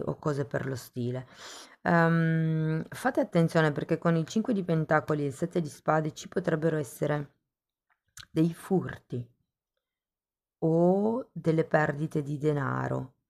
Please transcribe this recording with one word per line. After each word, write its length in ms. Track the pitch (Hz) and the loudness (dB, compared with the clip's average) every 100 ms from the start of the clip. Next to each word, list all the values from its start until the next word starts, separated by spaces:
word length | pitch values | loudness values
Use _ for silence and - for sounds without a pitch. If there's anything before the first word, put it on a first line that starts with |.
| 143 | -2
o 140 | 143 | -4
cose 260 | 156 139 147 | -2 -2 -4
per 220 | 127 135 | -4 -4
lo 80 | 131 | -8
stile. 520 | - - 120 127 127 - - - - - | -10 -6 -6 -6 -10 -18 -18 -18 -20 -6
Ehm, 1040 | - 170 165 165 165 160 160 160 156 160 - | 2 4 6 4 2 2 2 0 0 -2 -4
fate 340 | - 277 320 | -4 -2 0
attenzione 500 | 254 170 165 165 156 | 2 4 4 4 2
perché 260 | 147 160 165 | 2 -2 0
con 180 | 170 165 | 2 0
il 120 | 156 | 0
cinque 260 | 220 214 | -2 0
di 100 | 196 | 0
pentacoli 600 | 175 160 156 156 151 151 | 0 0 2 0 2 -2
e 40 | 143 | -2
il 60 | |
sette 280 | 135 170 180 | -4 -4 -2
di 80 | 151 | -4
spade 440 | - - 156 156 | -6 0 0 0
ci 140 | - - | -8 -8
potrebbero 500 | - 175 156 160 156 | -4 -2 0 0 -2
essere 540 | 147 - 151 147 147 _ _ _ _ _ _ _ _ - - | -6 -4 -2 -2 -4 _ _ _ _ _ _ _ _ -20 -6
dei 240 | 160 165 | 0 0
furti. 800 | 165 - 185 127 - - 123 120 _ _ _ _ _ _ _ _ _ _ _ _ - | 0 0 0 0 -12 -10 -10 -10 _ _ _ _ _ _ _ _ _ _ _ _ -4
O 720 | 165 165 175 190 214 233 - | 2 4 4 4 2 -2 -6
delle 340 | 170 165 160 160 | -4 0 2 4
perdite 560 | 156 151 143 156 160 | 2 2 -2 -2 -4
di 160 | 143 147 | -4 -2
denaro, 800 | 151 147 127 127 131 131 131 _ _ | 0 0 -2 -2 -2 -4 -6 _ _